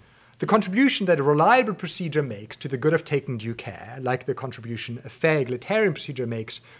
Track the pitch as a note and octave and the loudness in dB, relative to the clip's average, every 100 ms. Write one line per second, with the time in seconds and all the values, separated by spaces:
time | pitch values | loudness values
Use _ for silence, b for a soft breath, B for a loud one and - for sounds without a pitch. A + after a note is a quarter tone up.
0 | b b b b E3+ G#3 F#3 G3+ C4+ - | b b b b 2 2 4 4 4 4
1 | F3+ D#3+ C#3 D3 F3+ B3+ G#3+ F#3 F3 - | 2 4 4 6 6 6 4 -4 -4 -4
2 | E3 D3+ C3+ G2+ A2 - C3+ C3 D3 E3 | 0 -2 -2 -6 -12 -10 -6 0 2 2
3 | - C#3+ - A#2 A2+ A#2 A#2+ E2+ G#2+ C3 | 0 -2 -2 -6 -6 -8 -10 -12 -14 -6
4 | B2+ B2+ - B2+ C3 A#2+ A#2 A#2 - A#2 | -2 -2 -2 -6 -6 -10 -8 -8 -8 -10
5 | A#2 - D#3+ D#3 A#2+ A#2+ - G#3+ G#3 D3 | -10 0 2 2 0 -4 0 2 2 0
6 | - B2+ A#2 A#2 A2 - B | -8 -6 -4 -4 -6 -10 B